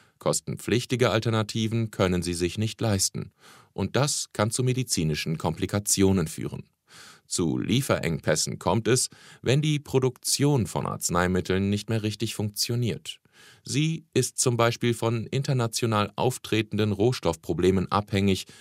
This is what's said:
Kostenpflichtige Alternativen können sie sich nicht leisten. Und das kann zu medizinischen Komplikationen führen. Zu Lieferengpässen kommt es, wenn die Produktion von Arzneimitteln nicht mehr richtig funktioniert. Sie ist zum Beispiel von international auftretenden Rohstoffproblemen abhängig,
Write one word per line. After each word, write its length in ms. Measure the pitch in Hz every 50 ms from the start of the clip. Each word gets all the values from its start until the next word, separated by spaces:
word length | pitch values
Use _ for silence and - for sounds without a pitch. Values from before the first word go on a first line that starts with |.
| _ _ _ _
Kostenpflichtige 920 | - 78 76 - - - 113 104 - - 101 123 123 - 131 120 123 113
Alternativen 840 | 90 110 - 120 110 110 107 107 - 117 110 110 113 117 117 110 -
können 320 | - 101 92 90 90 85
sie 100 | 87 87
sich 240 | 82 87 87 - 107
nicht 220 | 107 107 - -
leisten. 500 | 117 113 101 95 - - - - - - - _ - - - - - _ _
Und 220 | - 98 - -
das 360 | 117 139 147 - - - - -
kann 180 | - 104 113
zu 140 | - - 123
medizinischen 760 | 127 127 127 127 - - - 82 78 76 73 - 80 82 80
Komplikationen 880 | - 87 - - 95 - - 101 101 - - - 95 95 98 95 80
führen. 380 | 80 - - 60 - - - - _ _ _ _ _ - - - - - - _ _
Zu 300 | - - 90 78 64 64
Lieferengpässen 1000 | - - 101 131 135 - 101 80 - - 80 73 - - 78 78 - - - -
kommt 260 | - 87 90 117 110
es, 240 | 104 127 127 - - - - - - - - -
wenn 180 | - 123 151
die 200 | 147 156 151 147
Produktion 880 | 143 - - 135 127 131 127 - - - - - 135 143 147 131 98 -
von 180 | - 76 58
Arzneimitteln 840 | 50 50 - - - 85 87 90 90 92 92 - - 92 95 98 98
nicht 200 | 101 101 - -
mehr 140 | 110 113 104
richtig 320 | 107 104 - 117 110 -
funktioniert. 840 | - 107 104 101 - - - 120 120 123 110 80 - - - - - _ _ _ - - - - _ _
Sie 420 | 117 110 135 156 160 165 165 - _ _
ist 240 | 131 123 - - -
zum 180 | - 131 120
Beispiel 380 | 117 117 117 117 - - 120 117
von 320 | - - 113 113 117 107
international 840 | - - 131 139 - 139 127 117 113 - - - 117 110 104 104 98 -
auftretenden 800 | - 87 127 127 - - - - 107 110 110 - 104 107 107 101
Rohstoffproblemen 960 | 87 101 123 131 - - 85 82 - - - 90 80 87 92 95 95 90 -
abhängig, 560 | - 98 104 - - 98 98 101 95 - - - - -